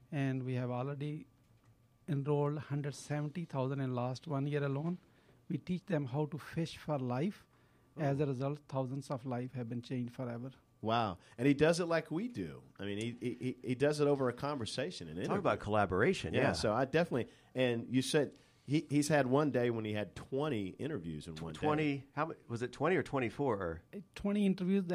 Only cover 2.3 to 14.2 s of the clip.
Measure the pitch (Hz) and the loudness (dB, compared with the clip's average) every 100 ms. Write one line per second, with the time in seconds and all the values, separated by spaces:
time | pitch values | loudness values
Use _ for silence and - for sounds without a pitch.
2.3 | 147 143 151 - 143 143 - - 147 147 | 4 2 0 -2 -2 -2 -6 -4 -2 -2
3.3 | 180 165 139 131 139 131 123 123 127 165 | -4 -4 0 0 0 0 0 -2 -4 -2
4.3 | 139 147 147 143 139 160 180 - _ - | -2 0 0 0 0 -2 -4 -8 _ -20
5.3 | - - 147 - 180 - 160 135 139 151 | -14 -6 -4 -2 -4 0 -2 0 -2 -2
6.3 | 143 - - 165 - - 147 127 123 185 | -4 -6 -4 -4 -4 -2 -2 0 0 -2
7.3 | - - _ _ _ _ - 143 139 143 | -4 -12 _ _ _ _ -2 2 2 0
8.3 | 127 139 147 - 131 131 139 - 135 131 | 0 -2 -4 -4 -2 -2 -4 -4 -6 -4
9.3 | 123 127 127 113 120 117 131 120 120 123 | -4 -4 -6 -6 -6 -4 -4 -4 -6 -6
10.3 | 117 131 - _ _ 107 117 110 90 - | -6 -10 -14 _ _ 2 4 2 -2 -10
11.3 | - 135 131 151 170 170 165 - 156 240 | 0 4 6 6 4 2 0 0 -4 -4
12.3 | - 80 65 - - 101 101 117 117 123 | -4 -6 -8 -16 -10 -6 -4 -4 -4 -6
13.3 | - 127 - - 123 143 147 143 139 | -4 -4 -4 -4 2 2 4 2 4